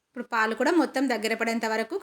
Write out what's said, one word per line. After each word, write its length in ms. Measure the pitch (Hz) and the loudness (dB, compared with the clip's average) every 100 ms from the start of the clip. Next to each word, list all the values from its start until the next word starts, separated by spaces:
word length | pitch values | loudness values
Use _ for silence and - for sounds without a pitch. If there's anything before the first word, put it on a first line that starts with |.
| _ | _
ఇప్పుడు 180 | 247 240 | -14 -4
పాలు 200 | 233 220 226 | 0 0 0
కూడా 100 | 262 349 | 2 4
మొత్తం 220 | 262 262 269 | 2 0 0
దగ్గర 200 | 226 220 220 | 0 -2 -2
పడేంత 260 | 233 226 226 | 0 0 0
వరకు 240 | 220 226 381 | -2 -2 -2